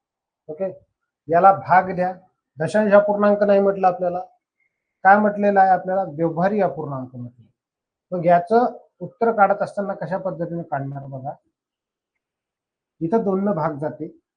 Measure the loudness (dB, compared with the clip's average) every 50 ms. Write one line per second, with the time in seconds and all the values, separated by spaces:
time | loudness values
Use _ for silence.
0 | _ _ _ _ _ _ _ _ _ -14 -10 -8 -8 -8 -8 -12 _ _ _ _
1 | _ _ _ _ _ 0 2 6 6 6 4 4 2 2 2 2 2 0 -4 -4
2 | -4 -4 -6 -10 _ _ _ _ _ _ _ -8 -6 -2 0 0 2 4 4 4
3 | 4 4 0 0 2 2 2 2 2 2 2 2 2 0 0 2 0 0 0 0
4 | -4 -4 -4 -6 -10 -12 _ _ _ _ _ _ _ _ _ _ _ _ _ _
5 | 4 4 6 6 4 0 0 0 0 2 4 4 4 4 4 2 0 -2 -2 -2
6 | -4 -4 -4 -4 -4 -2 -2 0 -2 0 0 0 -2 -2 -2 -6 -10 -8 -8 -10
7 | -10 -12 -14 -14 -16 -16 _ _ -20 _ _ _ _ _ _ _ _ _ _ _
8 | _ -8 -6 0 2 4 4 4 4 2 2 2 2 0 -4 -8 -20 _ _ -16
9 | -16 -12 _ -2 -2 0 2 2 2 2 2 0 -4 -6 -6 -8 -6 -6 -8 -8
10 | -8 -8 -6 -6 -6 -6 -6 -6 -8 -8 -8 -10 -8 -6 -6 -6 -6 -8 -10 -12
11 | -14 -14 -14 -12 -12 -12 -14 _ _ _ _ _ _ _ _ _ _ _ _ _
12 | _ _ _ _ _ _ _ _ _ _ _ _ _ _ _ _ _ _ _ -8
13 | -4 -2 -2 0 0 0 -2 -2 -2 -2 -2 -2 -4 -6 -6 -6 -8 -8 -8 -10
14 | -14 -14 -16 _ _ _ _